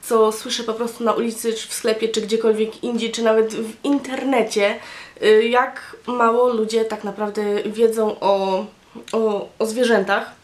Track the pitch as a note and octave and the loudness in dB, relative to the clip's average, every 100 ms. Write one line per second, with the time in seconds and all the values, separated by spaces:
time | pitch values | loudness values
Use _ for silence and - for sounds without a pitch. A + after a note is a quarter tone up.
0 | - A3+ G#3+ G#3+ B3+ A#3 A#3 A3 A#3 - | 2 4 4 2 -6 -6 -4 -4 -4 -2
1 | A#3 G#3+ A#3 A3 A#3 A3 - - A#3 A3 | -2 0 -2 -2 -4 -4 -8 -4 -2 0
2 | A3+ A3 G3+ A3 A3+ G#3+ A3 - B3 A#3 | 0 -2 -2 0 2 0 -2 -4 -4 -2
3 | A3+ A3+ A3+ A3 A3 A3 A3 - C#4 C#4+ | -4 0 2 4 2 -2 -8 -6 -2 -2
4 | - B3+ C4 B3+ G#3+ G#3+ G3+ A3+ - - | -2 -6 0 0 0 2 0 -2 -10 -18
5 | - - G3 G#3+ A#3 B3 C4 C4 - - | -20 -2 4 6 6 2 0 -4 -16 -16
6 | - B3 A#3 A#3 B3 A#3 A3 A3+ A3 G#3+ | -8 0 2 4 2 2 0 0 0 -4
7 | G#3 G3 G#3 G#3 G#3 G3+ G#3+ G#3+ A#3 A3+ | -8 -6 -4 -2 -2 -2 -2 2 2 2
8 | G#3+ - F#3+ G3 G3 F#3+ G#3+ - _ - | -2 0 2 2 2 -2 -4 -14 _ -20
9 | - A3+ A3 G3+ - - A3 A3 A#3+ A3 | -6 -2 0 -2 -6 -4 -4 0 4 4
10 | G3 G3+ A3+ - | 2 -2 -2 -16